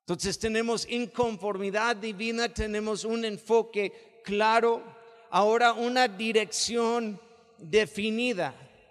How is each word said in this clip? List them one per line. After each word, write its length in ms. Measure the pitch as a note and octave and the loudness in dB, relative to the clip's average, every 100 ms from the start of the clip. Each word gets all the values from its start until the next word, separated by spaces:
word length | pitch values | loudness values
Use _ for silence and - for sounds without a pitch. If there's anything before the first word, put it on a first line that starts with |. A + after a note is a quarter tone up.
Entonces 400 | - F3 G3 D#3+ | -4 -4 -4 -4
tenemos 500 | A3 A3 A#3 A3+ - | -2 0 0 -2 -2
inconformidad 1040 | A#3+ A#3+ - A#3+ G#3 G3+ F#3+ G3 G3+ A#3 | -4 -4 -2 -2 0 -4 -4 -2 0 0
divina, 540 | A3 A3 F#3+ A3+ A3+ A#3 | -2 -6 -6 -4 -2 -4
tenemos 560 | A#3 G#3+ G#3+ G#3+ G#3+ | -4 -4 -2 -2 -4
un 200 | G#3+ A#3 | -2 -2
enfoque 960 | A3+ G3+ - A3+ A3 G3+ G3 - - - | -4 -6 2 2 2 -4 -4 -6 -20 -18
claro, 580 | - G#3 A3 A3+ A#3 A#3 A3+ - - - - | -4 2 4 4 4 0 -6 -20 -20 -20 -2
ahora 420 | F3+ G#3 A#3 A#3+ | 2 4 6 4
una 360 | A3+ A#3+ B3+ B3+ | 4 0 2 2
dirección 1120 | F#3+ A3+ A3 G#3+ - - A#3 A3+ A#3+ A3+ F#3+ - - _ _ | 0 0 2 0 -2 -2 0 0 0 -2 -8 -16 -20 _ _
definida. 920 | E3 G3+ G#3 - G#3+ A3 B3 G3 D3 B2 C3+ _ _ | 0 2 2 -2 -2 0 -2 -2 -4 -6 -20 _ _